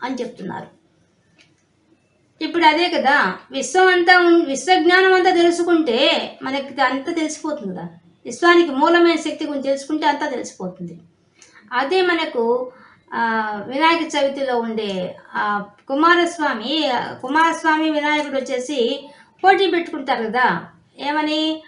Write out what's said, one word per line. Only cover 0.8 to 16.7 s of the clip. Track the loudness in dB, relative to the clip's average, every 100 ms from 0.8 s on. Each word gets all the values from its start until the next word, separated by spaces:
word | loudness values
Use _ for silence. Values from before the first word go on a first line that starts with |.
| _ _ _ _ _ _ _ _ _ _ _ _ _ _ _ -10
ఇప్పుడు | -6 2
అదే | 4 4 2
కదా, | 0 2 2 2 -2 -8
విశ్వం | -8 -2 4 4
అంతా | 4 6 6
ఉన్-, | 6 4 2
విశ్వజ్ఞానం | -2 2 2 4 4 4
అంతా | 4 4
తెలుసుకుంటే | 4 4 2 2 2 2 2 2 0 -4 -8
మనకి | -6 -6 -6 -2
అంతా | -2 -2 -4
తెలిసిపోతుంది | -4 -4 -4 -6 -6 -6 -8
కదా. | -12 -16 _ _
విశ్వానికి | -14 0 4 6 4
మూలమైన | 2 2 4 4 2
శక్తి | -4 -6 -6
గురించి | -4
తెలుసుకుంటే | -2 -4 -4 -2 0
అంతా | -2 -4
తెలిసిపోతుంది. | -6 -10 -10 -12 -10 -14 -16 -20 _ _ _ -20 _ -8
అదే | -4 0 2
మనకు, | 2 0 -2 0 0 0 -2 -12 -20 _ _
ఆ, | -4 -2 -2 -4 -6 -6
వినాయక | 0 2 2 -2
చవితిలో | -2 -2 -2 -2 -2
ఉండే, | -2 -4 -4 -4 -6 -10 -10
ఆ, | -6 -4 -4 -6 -14 -6
కుమారస్వామి, | 0 4 4 2 -2 -4 -4 -4